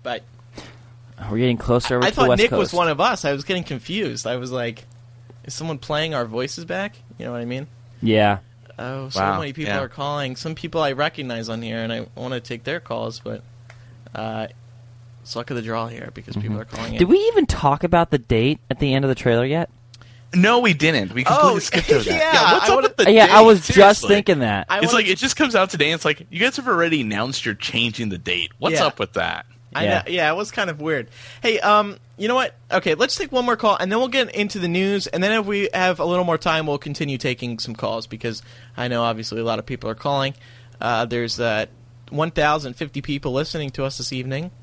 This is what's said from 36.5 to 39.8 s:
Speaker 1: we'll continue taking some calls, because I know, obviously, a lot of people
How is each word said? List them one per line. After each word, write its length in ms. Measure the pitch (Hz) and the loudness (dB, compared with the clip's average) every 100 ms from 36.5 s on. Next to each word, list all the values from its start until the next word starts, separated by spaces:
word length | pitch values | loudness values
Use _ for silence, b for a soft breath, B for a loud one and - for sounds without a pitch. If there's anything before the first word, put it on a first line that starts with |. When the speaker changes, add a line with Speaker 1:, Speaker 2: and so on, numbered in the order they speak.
| 160 156 | -2 -2
Speaker 1:
we'll 100 | 143 | -4
continue 400 | - 143 143 131 | -6 -6 -6 -4
taking 420 | 139 123 120 113 | -4 -6 -8 -8
some 160 | - 110 | -10 -8
calls, 320 | 113 113 - | -6 -6 -10
because 340 | 113 120 110 b b b - | -8 -8 -8 b b b -8
I 120 | 123 | -4
know, 160 | 120 | -2
obviously, 360 | 117 110 113 110 | -2 -4 -6 -6
a 40 | |
lot 160 | 113 110 | -4 -4
of 60 | - | -6
people 240 | 123 | -10